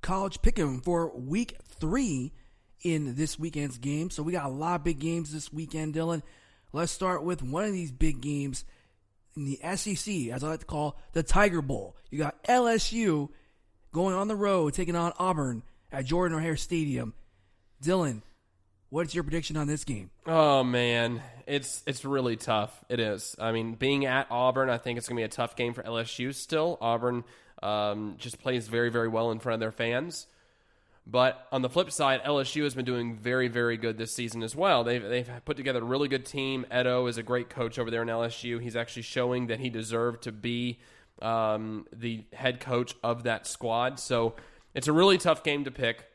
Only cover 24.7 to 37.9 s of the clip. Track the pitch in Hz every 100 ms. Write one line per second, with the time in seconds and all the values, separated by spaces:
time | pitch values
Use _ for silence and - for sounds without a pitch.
24.7 | 117 123 120 - 120 110 - 120 - 120
25.7 | 120 110 117 117 - 127 139 - 160 160
26.7 | - 117 117 123 123 120 - - - 98
27.7 | 107 104 104 107 - 123 - - 127 107
28.7 | 117 120 117 113 113 117 113 123 113 110
29.7 | - 117 120 165 165 - _ _ _ _
30.7 | _ _ _ - 120 127 - - 135 127
31.7 | 151 180 - 143 131 139 147 131 151 147
32.7 | 127 123 123 117 110 113 127 127 120 120
33.7 | 117 117 110 113 - 120 113 113 123 190
34.7 | 143 117 120 104 123 123 120 - 139 135
35.7 | 123 117 135 143 135 131 143 135 135 123
36.7 | 123 127 127 123 113 113 123 120 - 117
37.7 | 120 117